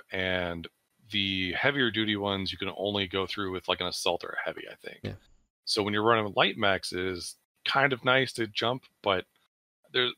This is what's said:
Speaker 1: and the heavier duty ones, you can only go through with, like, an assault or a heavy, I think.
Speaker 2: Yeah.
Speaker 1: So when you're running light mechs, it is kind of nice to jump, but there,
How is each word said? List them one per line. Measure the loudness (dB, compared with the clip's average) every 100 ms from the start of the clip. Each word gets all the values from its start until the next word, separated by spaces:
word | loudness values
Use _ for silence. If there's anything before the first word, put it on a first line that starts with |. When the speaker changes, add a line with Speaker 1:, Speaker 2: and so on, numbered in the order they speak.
| -6
Speaker 1:
and | -2 0 0 0 -4 -10 _ _ _ -4
the | 0 2 0 0
heavier | 0 0 2 0
duty | 0 0 0
ones, | 0 0 -2
you | -6
can | -6 -4
only | -2 0 0
go | -2 -4
through | -4 -4
with, | -4 -2
like, | -2
an | -2
assault | -2 0 0
or | -2
a | -6 -6
heavy, | -6 -10
I | -12
think. | -16 -10
Speaker 2:
Yeah. | -10 -10 _ _ _ _ -4
Speaker 1:
So | -2
when | 0
you're | 2
running | 4 4 4 2
light | 2 2
mechs, | 2 2 -2
it | -4
is | -2 -4 -8 -14 _ _ -2
kind | 2 2
of | 2 4
nice | 4 2
to | -2 -4
jump, | -2 0 -2 -6 _
but | 0 0 0 _ _ _ _ _ _
there, | 0 0